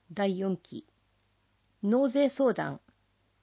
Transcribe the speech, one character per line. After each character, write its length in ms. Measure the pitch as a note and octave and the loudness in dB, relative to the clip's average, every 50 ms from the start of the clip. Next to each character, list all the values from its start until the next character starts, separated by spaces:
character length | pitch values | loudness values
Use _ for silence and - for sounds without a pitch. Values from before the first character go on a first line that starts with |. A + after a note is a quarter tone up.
| _ _ | _ _
第 280 | E3+ G#3 G3+ G3 F#3+ F3+ | -4 -2 0 0 0 0
四 180 | F#3+ G3 F#3 E3 | -2 -2 -2 -4
期、 300 | - - - - - _ _ _ _ _ _ _ _ _ _ _ _ _ _ _ _ _ _ _ - | -6 -12 -16 -16 -16 _ _ _ _ _ _ _ _ _ _ _ _ _ _ _ _ _ _ _ -2
納 260 | G3+ A3 B3+ C#4 C4+ | 0 2 2 2 2
税 200 | A3+ C#4 C#4+ C4 | 2 2 2 2
相 260 | C4+ - C#4 B3 A3 | 2 2 0 0 2
談、 240 | - D#3 D3+ C#3 C#3 - _ _ _ _ _ _ _ _ _ _ _ | 0 -4 -6 -8 -10 -14 _ _ _ _ _ _ _ _ _ _ _